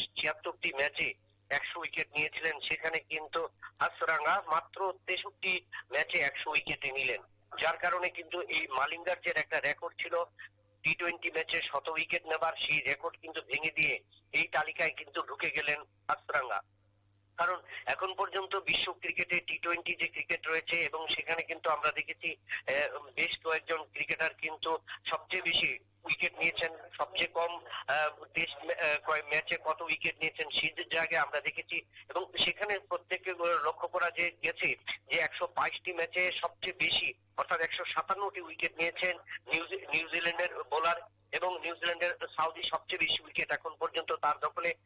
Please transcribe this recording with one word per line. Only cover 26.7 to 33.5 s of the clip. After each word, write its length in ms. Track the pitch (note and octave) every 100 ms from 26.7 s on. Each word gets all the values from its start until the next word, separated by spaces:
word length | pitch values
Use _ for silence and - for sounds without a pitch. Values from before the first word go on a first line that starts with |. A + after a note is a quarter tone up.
| - - -
সবচেয়ে 280 | D3 - E3
কম, 260 | E3 E3+ E3+ - - -
আহ, 360 | C#3+ D3+ D3+
test, 340 | D3+ E3 D#3+ C#3+ E3
আহ, 260 | F3 D#3 D3 -
কয় 160 | D#3
ম্যাচে 340 | D3 D3+ - E3+
কত 180 | D#3 D#3
উইকেট 360 | E3 - E3 -
নিয়েছেন 320 | D#3+ - D3+
সেই 340 | - D#3+ F3 F3
জায়গায় 300 | E3 D#3+ E3
আমরা 180 | C#3+ D3+
দেখেছি। 420 | D3+ E3+ - E3+ - - -
এবং 240 | D3+ - -
সেখানে 400 | - - G#3 G3
প্রত্যেককে 540 | - F3 - F#3 F#3 F3 E3+